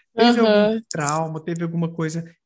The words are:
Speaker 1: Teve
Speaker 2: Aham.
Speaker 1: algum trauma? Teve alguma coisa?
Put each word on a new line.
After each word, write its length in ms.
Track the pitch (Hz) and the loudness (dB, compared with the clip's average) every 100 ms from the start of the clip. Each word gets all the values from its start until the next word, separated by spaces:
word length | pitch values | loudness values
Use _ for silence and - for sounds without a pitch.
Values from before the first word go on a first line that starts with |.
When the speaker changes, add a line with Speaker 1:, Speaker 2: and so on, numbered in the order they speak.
| _ 226 | _ 2
Speaker 1:
Teve 260 | 240 240 | 4 4
Speaker 2:
Aham. 240 | 226 208 208 | 4 4 2
Speaker 1:
algum 160 | 226 - | 0 -6
trauma? 540 | 165 147 156 160 160 | -4 -2 -2 -2 -6
Teve 200 | 165 170 | -6 -6
alguma 260 | 170 170 165 | -4 -4 -4
coisa? 400 | 165 160 165 165 _ | -4 -6 -6 -10 _